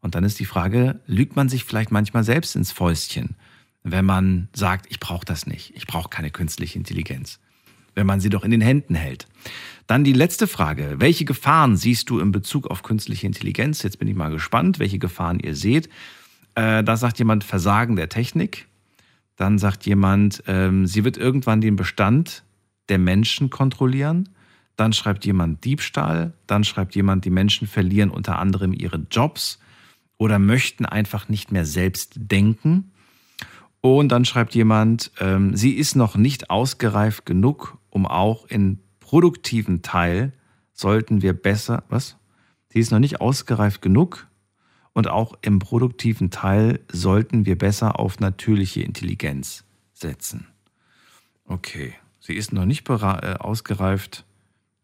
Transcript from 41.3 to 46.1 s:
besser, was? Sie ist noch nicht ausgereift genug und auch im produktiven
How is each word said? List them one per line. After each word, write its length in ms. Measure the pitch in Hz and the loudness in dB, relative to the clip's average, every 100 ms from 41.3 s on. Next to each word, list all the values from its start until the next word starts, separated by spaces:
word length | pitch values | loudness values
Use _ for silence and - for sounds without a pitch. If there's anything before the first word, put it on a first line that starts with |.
besser, 520 | 90 98 104 - 120 - | 0 0 -2 -2 -6 -4
was? 300 | 117 - - _ _ _ _ _ | -6 -6 -16 _ _ _ _ _
Sie 120 | 117 | -2
ist 120 | 113 | 2
noch 80 | 110 | 4
nicht 220 | 139 - | 2 2
ausgereift 600 | 113 139 - 117 104 98 | -2 -2 -2 0 0 0
genug 460 | 95 101 175 - - _ _ _ _ _ _ | 2 4 2 -2 -20 _ _ _ _ _ _
und 160 | - 113 | -2 0
auch 260 | 98 113 - | 0 -4 -4
im 180 | - 101 | 0 2
produktiven 720 | 95 120 123 120 117 | 2 0 0 0 -2